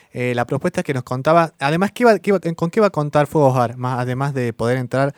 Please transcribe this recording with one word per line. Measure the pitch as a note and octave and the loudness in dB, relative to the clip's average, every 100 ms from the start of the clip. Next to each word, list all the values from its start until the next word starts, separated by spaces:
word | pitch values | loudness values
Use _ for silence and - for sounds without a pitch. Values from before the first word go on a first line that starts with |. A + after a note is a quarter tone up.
| _ | _
eh, | B2+ B2 A#2+ | -6 -4 -2
la | A#2+ | -2
propuesta | C#3 F3+ F3+ | -2 -2 -4
que | F3 | -4
nos | C3+ | -6
contaba. | - C3 C#3 E3+ E3 - | -4 -2 2 4 2 -2
Además, | C#3 E3 G3 | -2 0 -2
¿qué | - B3 | 2 2
va, | G3+ | 4
qué | G3+ | 2
va, | F#3+ E3+ E3 | -2 -2 -4
con | E3+ | -2
qué | A3 | 2
va | G3+ | 0
a | |
contar | D#3 D3 D3 D3 | 0 0 0 0
Fuego | D#3+ C#3 | 2 4
Hogar? | B2+ A#2+ B2 | 4 0 -2
Más, | B2+ B2+ | -6 -4
además | B2 B2+ C#3 C3+ | -4 -4 -4 -2
de | A#2+ | -4
poder | A2+ A2+ B2+ | -2 -2 -2
entrar | B2 C3 C#3 | -2 -2 -2